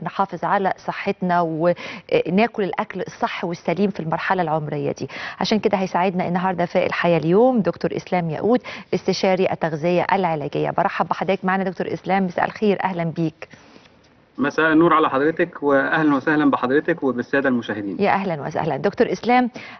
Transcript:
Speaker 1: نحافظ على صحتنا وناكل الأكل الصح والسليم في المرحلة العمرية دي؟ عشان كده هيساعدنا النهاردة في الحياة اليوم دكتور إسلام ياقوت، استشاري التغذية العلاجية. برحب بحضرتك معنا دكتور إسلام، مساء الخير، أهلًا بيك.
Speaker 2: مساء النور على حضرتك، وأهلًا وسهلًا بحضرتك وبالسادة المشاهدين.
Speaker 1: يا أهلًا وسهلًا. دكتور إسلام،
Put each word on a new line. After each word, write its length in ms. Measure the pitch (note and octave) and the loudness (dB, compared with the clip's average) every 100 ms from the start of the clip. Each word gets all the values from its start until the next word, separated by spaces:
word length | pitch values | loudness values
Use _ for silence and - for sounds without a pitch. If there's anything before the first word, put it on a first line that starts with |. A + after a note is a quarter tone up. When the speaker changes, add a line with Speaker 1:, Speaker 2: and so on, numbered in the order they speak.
Speaker 1:
نحافظ 400 | - - G3 E3+ E3 | -2 -2 -4 -2 -2
على 280 | F#3+ F#3 - | 0 0 -4
صحتنا 640 | - - - G3+ F3+ F3 | -8 -6 -4 -2 0 2
وناكل 1200 | E3+ D#3 F3 F3 - G3 - D#3 - F#3 A#3 - | 0 2 2 0 -4 -14 0 0 2 2 2 0
الأكل 380 | F#3 - G#3+ F#3 | -4 -4 -6 -6
الصح 440 | E3+ - A3+ - F3 | -8 -4 -4 -4 -6
والسليم 440 | F3 - E3+ G3+ | -6 -2 0 0
في 100 | G3 | 0
المرحلة 460 | D#3+ E3 - F#3 E3 | -4 -2 0 0 0
العمرية 460 | D#3 D3+ D3 C#3+ | 0 -2 -4 -4
دي؟ 160 | - - - - - | -4 -8 -10 -10 -4
عشان 200 | F#3+ G#3+ | 0 2
كده 180 | G#3+ G3 | 2 0
هيساعدنا 500 | F#3+ F3 F#3+ F3+ F3 | 0 0 0 0 0
النهاردة 380 | F3+ F#3 F3 F3 | 0 0 -2 0
في 200 | F#3 - | 2 0
الحياة 320 | - F3 E3 | 2 2 4
اليوم 420 | D3+ F#3+ B3+ B3+ | 4 4 6 4
دكتور 340 | F3 - E3+ - | 0 -2 -4 -4
إسلام 340 | - F3+ E3+ | -4 -2 -2
ياقوت، 320 | D3+ G3+ B3 - - - | -2 2 2 0 -16 -6
استشاري 580 | F#3 - F#3 G3 F#3 F#3+ | -4 -2 0 2 2 2
التغذية 540 | - E3 D3+ E3+ F3+ - | 0 -2 -2 0 2 2
العلاجية. 560 | G3 F3+ D#3+ D3 D3+ D3+ | 0 0 -2 -4 -4 -2
برحب 380 | D3+ F#3 - F#3 | 0 -2 0 -4
بحضرتك 380 | - F3 G3 F#3 | -2 -2 -2 0
معنا 180 | F#3+ | 0
دكتور 300 | F#3+ F3 F#3 | -2 -4 -6
إسلام، 320 | E3+ - F#3+ F#3 | -6 -2 0 0
مساء 200 | - - | -2 -2
الخير، 380 | - G#3 F#3+ | 0 0 0
أهلًا 200 | F#3+ F3 | -2 -4
بيك. 440 | E3 D#3 D#3+ - - - - - - _ _ _ _ - | -4 -2 -4 -4 -18 -20 -20 -20 -20 _ _ _ _ -4
Speaker 2:
مساء 340 | C#3+ D3 D#3+ | -2 0 4
النور 200 | D#3 E3+ | 6 6
على 160 | D#3+ D3+ | 4 2
حضرتك، 540 | C3+ D3+ E3 F3 - | 2 0 0 -2 -2
وأهلًا 520 | C#3+ C#3 C#3 D#3+ D#3 C#3 | 2 2 2 2 2 2
وسهلًا 360 | D#3+ D3+ C#3+ | 2 2 4
بحضرتك 520 | B2+ B2 C#3+ D#3 D#3+ | 2 2 2 2 0
وبالسادة 460 | C3+ B2 A#2+ C#3+ C3+ | 0 -2 -2 0 2
المشاهدين. 480 | B2 A2 G#2+ G2+ F#2+ | 0 -2 -6 -4 -2
Speaker 1:
يا 100 | G3 | 0
أهلًا 300 | G3 G3 D#3 C#3+ | 0 -2 -4 -4
وسهلًا. 300 | D#3+ D#3 C#3 | -4 -2 -2
دكتور 340 | G3 - A#3 | -2 0 0
إسلام، 380 | F#3 G#3+ B3 B3 - - | 0 2 2 2 -4 -18